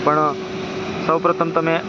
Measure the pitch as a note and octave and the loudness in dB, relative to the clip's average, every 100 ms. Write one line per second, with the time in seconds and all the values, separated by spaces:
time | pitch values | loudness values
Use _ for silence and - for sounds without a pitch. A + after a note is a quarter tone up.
0 | D3+ D3+ D3+ C3 - - - - - - | 4 4 2 0 -6 -6 -6 -6 -6 -4
1 | - D#3+ F3+ E3+ E3 D#3+ D#3+ E3 | 0 2 2 2 0 0 0 0